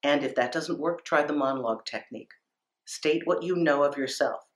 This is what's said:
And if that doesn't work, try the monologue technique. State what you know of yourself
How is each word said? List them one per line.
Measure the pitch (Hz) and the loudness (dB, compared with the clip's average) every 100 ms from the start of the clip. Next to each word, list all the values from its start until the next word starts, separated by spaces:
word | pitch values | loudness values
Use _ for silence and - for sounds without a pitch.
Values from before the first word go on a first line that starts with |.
And | 143 143 | 2 2
if | 135 | 2
that | 127 123 | 0 0
doesn't | 160 160 170 | -2 -4 -2
work, | 156 170 | -2 -4
try | - 156 | 0 0
the | 147 | 2
monologue | 147 135 135 117 110 | 0 0 0 -2 -4
technique. | - 107 - 117 - - _ _ _ _ | -4 -10 -10 -14 -14 -20 _ _ _ _
State | - - 156 160 165 | -16 -4 0 0 2
what | 180 | 0
you | 170 | 0
know | 180 165 143 | 2 4 4
of | 143 139 | 4 2
yourself | 131 - 131 - - | -4 0 0 0 -12